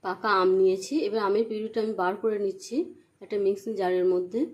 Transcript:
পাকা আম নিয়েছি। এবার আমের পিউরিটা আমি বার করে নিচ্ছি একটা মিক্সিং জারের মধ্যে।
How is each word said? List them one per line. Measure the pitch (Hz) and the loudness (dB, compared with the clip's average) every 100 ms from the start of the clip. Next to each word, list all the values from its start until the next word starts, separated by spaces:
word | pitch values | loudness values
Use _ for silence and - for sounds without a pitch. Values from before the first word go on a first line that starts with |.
পাকা | 190 185 220 196 | -6 -4 0 4
আম | 185 185 | 4 6
নিয়েছি। | 185 190 - 294 202 | 4 2 -2 -2 0
এবার | 220 202 | 0 2
আমের | 208 220 | 2 0
পিউরিটা | 214 214 226 | -2 -4 -2
আমি | 220 196 | -2 0
বার | 180 202 | -2 0
করে | 226 214 | -2 -2
নিচ্ছি | 196 190 - 240 - - _ _ | -4 -6 -6 -4 -4 -8 _ _
একটা | 196 208 196 | -6 0 0
মিক্সিং | 196 - 202 | 0 -4 -2
জারের | 185 185 180 | 0 2 2
মধ্যে। | 180 180 220 320 | 2 0 -2 -4